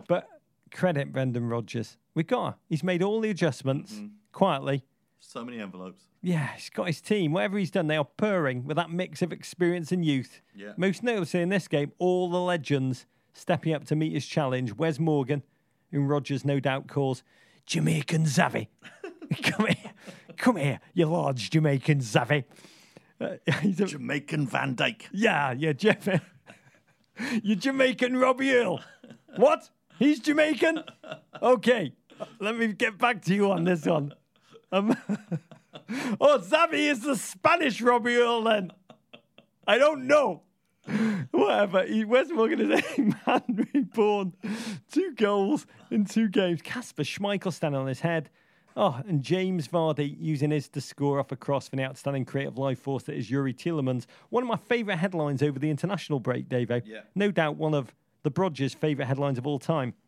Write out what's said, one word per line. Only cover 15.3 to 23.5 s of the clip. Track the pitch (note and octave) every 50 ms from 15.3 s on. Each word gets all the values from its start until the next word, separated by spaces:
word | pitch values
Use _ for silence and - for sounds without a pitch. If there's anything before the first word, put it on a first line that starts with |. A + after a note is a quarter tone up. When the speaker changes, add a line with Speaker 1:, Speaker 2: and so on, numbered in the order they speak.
| D3 C#3+ - _ _ _ _ _ _ _ _ _
Speaker 1:
whom | - C#3+ C#3+ C#3
Rodgers | D3 C#3+ B2+ - C#3+ C3 -
no | C#3+ C#3+ C#3
doubt | C3+ C#3 C3 C3+ - -
calls | - C#3+ C#3 C3 B2+ - - _ _ _ _ _ _ _ _ -
Jamaican | - E3 D3+ D#3+ D#3+ D#3 C#3 - F3 D#3+ D#3+
Zavi. | D3+ B2+ C#3+ E3 C3 - - G#2+ - _ _ - - - - -
<laughs> | F4 - - E4 - - - -
Come | - - - G#3+ G3+
here. | - - - - - - - - - - - - - -
Come | - B3+ A#3+ G3+
here, | D3 C#3+ B2 - - - _
you | F3 E3
large | D3+ E3 E3+ D3 C#3+ C3+ B2 G2+ -
Jamaican | - D#3+ D#3 D3+ C#3 C3 - - D3+ C#3+
Zavi. | B2+ G#2+ - D#3+ B2 A2+ D3 D3 A#2+ - - - - - - - - _ _ - - _ _ -
Uh, | - - - - -
<laughs> | -